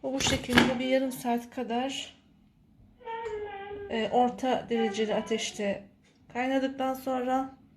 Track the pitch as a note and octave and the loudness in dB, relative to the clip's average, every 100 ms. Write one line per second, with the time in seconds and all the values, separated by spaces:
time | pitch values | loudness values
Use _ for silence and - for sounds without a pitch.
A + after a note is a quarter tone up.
0 | C4+ C4+ - C4 - A#3+ A#3+ A#3+ C4 C4 | -2 0 2 0 4 6 6 2 4 4
1 | C4+ B3+ B3 A#3+ A#3+ - A#3 A#3 C4+ C4+ | 4 -2 0 0 -2 -8 -2 -2 -2 -4
2 | - - _ - _ _ _ _ - - | -10 -16 _ -20 _ _ _ _ -20 -16
3 | A#4 A4+ A4+ G#4+ G#4 G4+ G4+ G4+ G4+ C#4 | -10 -8 -6 -6 -8 -10 -10 -10 -6 -4
4 | A3 B3 B3 - C4 A#3+ - A#3 A3+ G3+ | 0 4 2 2 0 0 0 0 0 0
5 | G#3+ G3+ A3 A3 - - G3+ G3 - _ | 0 0 0 -2 -2 -4 -2 -2 -8 _
6 | _ _ - A#3+ B3+ C4+ C4 C4+ C4 C4 | _ _ -10 -4 0 2 0 0 -2 -2
7 | - B3+ B3 C4 C4+ - - | -2 -2 2 0 0 -8 -20